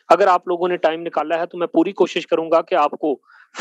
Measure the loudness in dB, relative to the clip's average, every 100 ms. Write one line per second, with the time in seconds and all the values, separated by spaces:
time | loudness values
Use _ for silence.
0 | 0 2 4 2 0 -2 -2 0 -2 -2
1 | -4 -6 -2 -4 -4 -6 -2 0 0 0
2 | -2 -2 -2 -2 2 0 2 2 0 0
3 | -4 -4 _ -20 _ 0